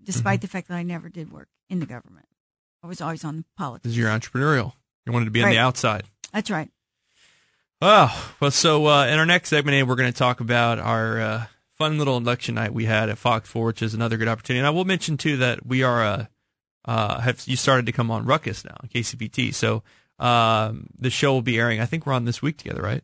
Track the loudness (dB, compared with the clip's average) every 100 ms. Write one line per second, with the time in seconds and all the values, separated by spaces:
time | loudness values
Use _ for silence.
0 | -8 -4 0 0 -2 -10 -8 -8 -6 -8
1 | -12 -14 -14 -16 -20 _ _ -6 -6 -10
2 | -18 -20 _ _ _ _ _ _ -16 -10
3 | -8 -8 -8 -10 -12 -10 -10 -8 -4 0
4 | 0 0 -2 -2 2 2 0 -8 _ _
5 | -4 -2 0 2 4 4 4 2 0 -2
6 | -6 _ -8 -6 -4 -4 -6 _ _ _
7 | _ _ _ _ _ _ _ _ 6 8
8 | 8 2 -10 -2 0 2 4 4 6 6
9 | 6 4 4 2 2 0 2 2 2 2
10 | 0 2 0 0 0 2 2 0 0 0
11 | 0 -2 -4 -4 -8 _ _ -6 -2 0
12 | 0 0 0 -2 -4 -4 -4 -2 0 2
13 | 0 -2 0 0 -2 -4 -2 -2 -4 -2
14 | -2 -2 -2 -2 -4 0 0 0 0 -2
15 | -2 -4 -2 0 0 -2 -4 0 2 2
16 | 0 -2 -6 _ _ _ _ _ -6 -2
17 | -2 -2 -2 -2 -4 -2 2 2 2 -2
18 | -2 -2 0 0 -2 -8 -12 -18 -8 -6
19 | -6 -6 -8 -4 -4 -2 -2 -2 -6 _
20 | _ -4 2 4 4 2 0 -4 -12 -6
21 | -4 0 2 2 2 2 2 0 -2 -4
22 | -2 -2 -2 -2 -4 -6 -8 -6 -4 -6